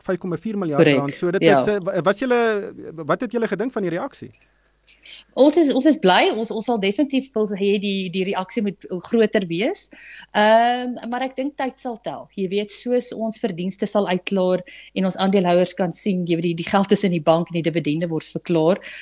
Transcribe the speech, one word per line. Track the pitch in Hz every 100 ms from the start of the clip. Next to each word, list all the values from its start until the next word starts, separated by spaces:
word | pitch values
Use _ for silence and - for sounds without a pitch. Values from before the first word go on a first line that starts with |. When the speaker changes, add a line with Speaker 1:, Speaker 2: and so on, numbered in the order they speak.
Speaker 1:
vyf | - 180
komma | 185 165
vier | 220 208
miljard | 170 143 151
rand. | 139
Speaker 2:
Korrek, | 139
Speaker 1:
So | 139 175
dit | 190
Speaker 2:
ja. | 165 143
Speaker 1:
is, | 127
eh, | 208
wa-, | 180 185
was | 160 208
julle, | 262 240 233 208 190 - -
wat | 160 147 185
het | 233
julle | 233 220
gedink | 180 254
van | 240
die | 185
reaksie? | 170 269 - - _ _ _ _ _ _ _ - - -
Speaker 2:
Ons | - 285 320
is, | 294
ons | 247 311
is | 277
bly, | 185 190 359 226
ons, | 226
ons | 214
sal | 220 233
definitief | 196 208 294 269 262
wil | 220 214
hê | 196 196 208
die, | 202 196 185
die | 185
reaksie | 185 185 185 -
moet | 208 - - 185
groter | - 233 214 214 180
wees. | 165 247 403 - - - - -
Ehm, | 208 214 226 233 247 247 233 233
maar | 247
ek | 262 262
dink | 269 285
tyd | 262 -
sal | 254 226
tel. | - 131 120
Jy | - 185
weet, | 202 208
soos | - 247 247 240
ons | - 220 -
verdienste | 226 170 185 - 208
sal | 208 180
uitklaar | 185 - 196 185 185 - - -
en | -
ons | 190 -
aandeelhouers | 196 202 180 175 180
kan | - 180
sien, | - 214 180 170
jy |
weet, | 165
die, | 170
die | 170
geld | 165 202 196
is | 202
in | 202
die | 175
bank | 156 165 175
en | 170
die | 165
dividende | 165 147 151 170
word | 160
verklaar, | - 165 - 165 156 202 - -